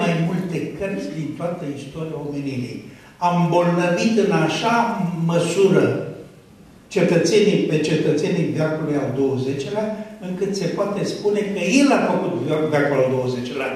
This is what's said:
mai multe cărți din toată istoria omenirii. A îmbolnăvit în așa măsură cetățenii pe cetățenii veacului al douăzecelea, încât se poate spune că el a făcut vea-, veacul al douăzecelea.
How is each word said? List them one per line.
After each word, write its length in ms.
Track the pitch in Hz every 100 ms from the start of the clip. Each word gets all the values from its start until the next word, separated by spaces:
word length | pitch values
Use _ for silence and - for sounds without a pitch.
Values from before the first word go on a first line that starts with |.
mai 100 | 180 160 170
multe 300 | 185 170 156 - -
cărți 280 | 196 - - 156
din 120 | 143 -
toată 260 | 170 170 151 131
istoria 460 | - 165 160 147 147
omenirii. 640 | 143 139 123 120 107 - - - -
A 100 | 175 175
îmbolnăvit 720 | 165 175 175 170 175 180 226 220 190
în 60 |
așa 440 | 170 160 - 233 233 226 190 170 165 165
măsură 600 | 165 - 196 190 143 - - - - - - - - - - -
cetățenii 800 | 196 180 170 - 214 190 - -
pe 80 | 156 -
cetățenii 640 | 156 156 143 185 170 151 147
veacului 380 | 156 156 156 143
al 160 | 127 131
douăzecelea, 640 | 135 123 127 139 - 208 214 208 - - 185
încât 280 | 180 196 190
se 100 | 170
poate 380 | - 208 196
spune 360 | - - 208 208 196
că 60 | 185 175 269
el 80 | 277
a 100 | 220 -
făcut 220 | 180 - - 143
vea-, 200 | 156 151
veacul 240 | 147 143 135
al 120 | 127 127
douăzecelea. 540 | 123 120 123 139 131